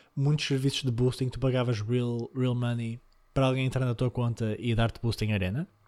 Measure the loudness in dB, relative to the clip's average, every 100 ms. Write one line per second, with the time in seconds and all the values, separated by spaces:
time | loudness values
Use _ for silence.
0 | _ -2 2 2 0 0 0 0 -2 2
1 | 0 0 -4 0 0 2 0 0 0 0
2 | 0 -2 -4 -2 0 0 0 -2 -4 -8
3 | _ _ _ 0 2 2 0 0 0 0
4 | 0 0 -2 0 -2 -2 0 2 2 0
5 | -4 -2 0 0 0 -2 -6 _